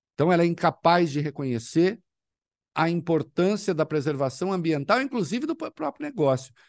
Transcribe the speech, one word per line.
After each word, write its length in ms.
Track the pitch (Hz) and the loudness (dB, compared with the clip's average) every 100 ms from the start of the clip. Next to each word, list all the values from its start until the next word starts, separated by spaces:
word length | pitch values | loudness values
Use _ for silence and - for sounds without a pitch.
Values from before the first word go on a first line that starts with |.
| _ | _
Então, 180 | - 160 | -2 2
ela 120 | 170 | 4
é 40 | 170 | 2
incapaz 640 | 170 175 - 165 175 170 | 2 -2 2 4 4 2
de 100 | 143 | 0
reconhecer 800 | 151 143 135 117 - 160 180 233 _ _ _ _ _ _ _ | -4 -4 -4 -4 -2 2 2 0 _ _ _ _ _ _ _
a 140 | 156 165 | -2 0
importância 840 | 170 170 160 - - 185 208 196 | 0 0 0 0 0 0 0 -2
da 100 | 160 | -2
preservação 680 | 156 156 135 139 135 - 185 | -2 -2 -2 -2 -4 -4 -4
ambiental, 500 | 190 160 156 160 233 | -2 -2 -2 0 0
inclusive 420 | 269 247 143 233 302 | 0 -4 -2 -4 -4
do 100 | 320 | -6
p-, 140 | 311 | -8
próprio 340 | - 302 - | -6 -8 -6
negócio. 480 | 294 247 139 131 - _ | -8 0 0 0 -4 _